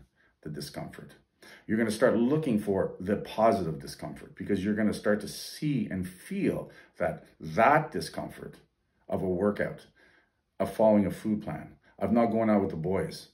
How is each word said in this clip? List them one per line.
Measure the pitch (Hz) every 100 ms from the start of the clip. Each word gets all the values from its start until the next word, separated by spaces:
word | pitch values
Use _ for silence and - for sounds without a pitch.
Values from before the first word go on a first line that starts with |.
| - _ _ _
the | -
discomfort. | 73 73 - - - - - _ _ - -
You're | - 107
gonna | 110
start | 104 123 107
looking | 120 156 139 104
for | 104 95 - -
the | 92 104
positive | - - 110 98 80 71
discomfort | - - - - -
because | - 92 98
you're | 101
gonna | 104 107
start | - 110 104
to | -
see | - - - 151 147 -
and | 92 90
feel | - - 196 143 - - - - -
that | 82 80 - _
that | 78 80 120 156 156
discomfort | 87 80 - 73 - - - _ _ _ _ -
of | -
a | 92
workout, | 90 104 - - - - _ _ _ _ _ _ -
of | 98
following | - 110 104 92
a |
food | - 110 104
plan, | - 76 - - _ -
of | 101
not | 120 113
going | 110 110
out | 104
with | 95
the | 82
boys | 87 95 80 - -